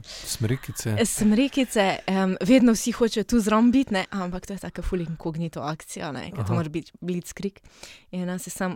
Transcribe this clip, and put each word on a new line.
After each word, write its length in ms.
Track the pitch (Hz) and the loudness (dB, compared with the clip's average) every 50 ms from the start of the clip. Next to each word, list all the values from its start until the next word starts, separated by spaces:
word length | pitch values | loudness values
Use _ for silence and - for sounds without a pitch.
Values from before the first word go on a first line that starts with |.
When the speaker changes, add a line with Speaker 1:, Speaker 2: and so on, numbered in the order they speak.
Speaker 1:
smrekice? 960 | - - - - - - - - 117 107 131 135 - - - - - 113 107 214 | -8 -12 -14 -14 -10 -10 -4 -2 0 0 0 -2 -4 -8 -10 -6 -4 -2 0 2
Speaker 2:
Smrekice, 840 | 226 - - - 220 214 214 214 277 262 - 277 254 - - 220 196 190 156 - - | 0 0 0 2 4 4 4 4 2 2 2 0 0 2 2 2 2 2 0 -2 -2
em, 320 | - 190 190 190 190 185 - | -2 0 2 2 0 0 0
vedno 320 | - 175 262 262 247 240 | 4 6 6 8 8 6
vsi 200 | 226 - - 240 | 4 4 0 -4
hočejo 320 | - - 240 220 - 220 196 | 0 2 0 2 2 -2 -2
tu 140 | - 240 240 | 2 2 2
zraven 320 | 196 214 214 220 233 240 | 4 4 4 6 6 6
biti, 220 | 226 269 269 - 208 | 6 4 2 2 0
ne, 120 | 190 180 | -2 -2
ampak 380 | - - 196 180 180 175 180 - | -2 -4 -4 -4 -4 -6 -8 -8
to 80 | - 196 | -10 -12
je 60 | 185 | -10
taka 220 | - 170 - - | -10 -10 -8 -6
ful 180 | 170 - 190 180 | -4 -2 -2 -2
inkognito 600 | 165 165 165 - - 165 156 160 170 160 - 156 | -2 -4 -6 -6 -6 -6 -4 -4 -4 -4 -6 -6
akcija, 500 | 117 147 156 - - - - 196 175 156 | -6 -6 -6 -8 -10 -14 -12 -10 -8 -8
ne, 140 | 131 127 - | -8 -8 -10
ker 140 | - 185 160 | -8 -6 -6
to 40 | 107 | -2
Speaker 1:
Aha. 100 | 98 117 | 0 0
Speaker 2:
mora 140 | 170 165 156 | 0 0 -2
biti 220 | 156 170 - - - | -6 -8 -8 -10 -16
blitzkrieg. 640 | - - 175 180 175 156 - - - - 196 - - _ - - - - - - - _ _ | -10 -6 -6 -4 -4 -6 -8 -10 -8 -8 -8 -8 -10 _ -20 -20 -20 -20 -20 -20 -20 _ _
In 160 | - 185 180 | -8 -6 -6
nas 220 | 175 180 180 - | -4 -6 -6 -8
je 40 | 180 | -10
samo 240 | - - 196 185 175 | -6 -4 -4 -4 -4